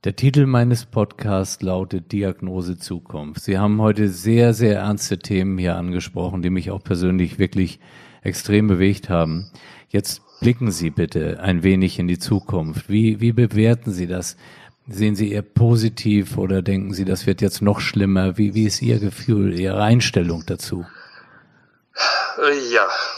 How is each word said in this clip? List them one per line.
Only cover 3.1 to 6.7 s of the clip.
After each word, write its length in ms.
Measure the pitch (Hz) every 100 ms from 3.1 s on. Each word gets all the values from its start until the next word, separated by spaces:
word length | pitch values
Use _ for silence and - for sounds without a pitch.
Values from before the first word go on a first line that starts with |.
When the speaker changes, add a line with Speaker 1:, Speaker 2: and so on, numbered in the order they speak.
| - 73 78
Speaker 1:
Sie 140 | - 95
haben 240 | 104 107
heute 280 | 107 104 104
sehr, 440 | 90 95 117 120
sehr 260 | 110 117 101
ernste 400 | 98 104 - 90
Themen 380 | - 98 95 92
hier 180 | 90 87
angesprochen, 680 | 87 90 - - 90 90
die 80 | 87
mich 220 | 92 87